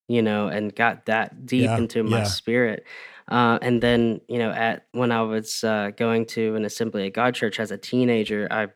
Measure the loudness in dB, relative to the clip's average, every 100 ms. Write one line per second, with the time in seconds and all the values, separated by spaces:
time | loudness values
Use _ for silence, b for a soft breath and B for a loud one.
0 | -2 2 2 2 0 -2 -4 0 0 0
1 | -2 -2 -2 -8 -2 2 2 2 0 -2
2 | 0 0 0 -2 -2 0 0 -2 B B
3 | B B -2 2 4 2 2 2 4 4
4 | 4 0 -4 -2 -2 0 -2 -2 _ -2
5 | 0 0 0 -2 -4 -4 0 0 -2 -2
6 | 0 0 0 -2 -2 -2 -4 -4 -4 -2
7 | -4 0 0 0 -4 -4 -6 -8 -2 0
8 | 2 2 0 -2 -2 -2 -4